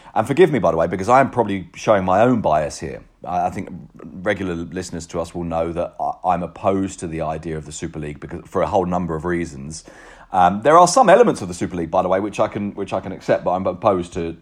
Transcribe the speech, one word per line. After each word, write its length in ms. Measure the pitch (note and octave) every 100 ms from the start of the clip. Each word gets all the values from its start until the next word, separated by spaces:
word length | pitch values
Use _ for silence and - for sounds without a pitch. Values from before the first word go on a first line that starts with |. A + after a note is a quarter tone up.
| -
and 120 | - A2
forgive 260 | C#3 F3+
me, 60 | C3
by 120 | F2
the 60 | D#2+
way, 100 | E2+
because 220 | F#2+ G2
I 120 | B2+
am 100 | B2+
probably 400 | B2 G#2 G2 E2+
showing 300 | - - G#2
my 160 | F#2 F#2
own 200 | B2 A#2+
bias 380 | E2+ D2+ D2 -
here. 240 | D2+ A#1+ - _
I, 220 | - F2+ F2
I 40 |
think 200 | - - E2+ D2 -
regular 500 | - F#2+ F#2+ F#2+ F#2+
listeners 520 | E2 E2+ F2+ F2 E2+ D#2
to 120 | E2+
us 140 | E2+
will 100 | F2
know 280 | E2+ E2 E2+
that 240 | E2+ E2+ -
I, 140 | C#2+ -
I'm 180 | F2+ F2
opposed 580 | E2+ - G2+ G2 F#2+ -
to 80 | F2
the 140 | D#2+
idea 340 | D#2 D#2+ E2 D#2
of 80 |
the 80 | C#2+
Super 260 | D2+ E2 D#2
League 220 | D2+ C#2+
because, 220 | D#2 F2 -
for 160 | F#2+
a 40 | D#2+
whole 200 | G2+ F2+
number 300 | F2+ F2 D#2+
of 80 |
reasons. 600 | F2 F2 E2 C#2 C#2 D#2+ - - - - -
Um, 300 | F#2 F2+ G2+
there 160 | C#3+ D#3+
are 100 | F3
some 220 | - -
elements 320 | G3+ A3 A#2+
of 80 | F2+
the 60 |
Super 200 | F2 G2
League, 160 | F2 E2
by 120 | F#2
the 60 | F2+
way, 100 | F#2+
which 180 | G#2 G2
I 100 | G#2+
can, 260 | A2 G2+
which 180 | - F#2+
I 80 | G2+
can 120 | G2
accept, 320 | F#2+ - A2+
but 80 | F2+
I'm 140 | F2+ F#2+
opposed 460 | F2+ A2 F2+ E2+
to, 220 | F#2 E2 E2